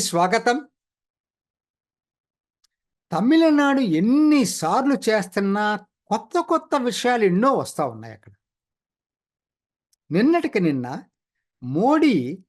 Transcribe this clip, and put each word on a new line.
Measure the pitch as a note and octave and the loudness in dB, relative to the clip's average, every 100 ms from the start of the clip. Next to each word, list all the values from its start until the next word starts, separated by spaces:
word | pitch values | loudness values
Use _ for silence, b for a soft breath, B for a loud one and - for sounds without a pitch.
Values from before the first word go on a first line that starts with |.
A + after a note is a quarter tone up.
| - | -2
స్వాగతం. | E3+ F3+ A3+ A#3+ C4 C#4+ _ _ _ _ _ _ _ _ _ _ _ _ _ _ _ _ _ _ _ _ _ _ _ _ | 0 0 0 0 -2 -6 _ _ _ _ _ _ _ _ _ _ _ _ _ _ _ _ _ _ _ _ _ _ _ _
తమిళనాడు | E3 A3+ D#4+ E4 D4 C#4+ C4+ A#3 D#3 | -2 2 4 4 4 2 2 0 0
ఎన్నిసార్లు | G#3+ C#4 D4+ D4 F#3 - D#3+ G#3+ C4+ C4+ - | 2 4 4 4 2 -2 -2 0 0 -2 0
చేస్తున్నా | G#3+ F#3 G#3 G3 G3+ G#3 G#3 - _ _ | 0 -2 -2 -2 0 -2 -4 -8 _ _
కొత్త | G#3+ - F4 E4+ | -6 -4 -4 -2
కొత్త | D#4+ D#4+ C#4+ B3 | -2 -2 -4 -2
విషయాలు | - A#3+ A#3+ G3+ | -2 -2 2 2
ఎన్నో | F3+ B3+ A3+ | 2 2 0
వస్తా | C3 - C#3 | -4 -6 -8
ఉన్నాయి | A2+ A2+ A2 | -8 -18 -20
అక్కడ. | - _ _ _ _ _ _ _ _ _ _ _ _ _ _ _ _ _ _ D#3+ | -20 _ _ _ _ _ _ _ _ _ _ _ _ _ _ _ _ _ _ 0
నిన్నటికి | C4 E4+ D#4 G#3+ E3+ | 2 0 -2 -2 -2
నిన్న | C3+ B2 D#3 - _ _ _ _ _ B2+ C#3+ | -2 -6 -12 -16 _ _ _ _ _ -8 -2
మోడీ | A#3+ D#4 D4+ F3+ B2 F#3+ | 0 2 2 0 -4 -10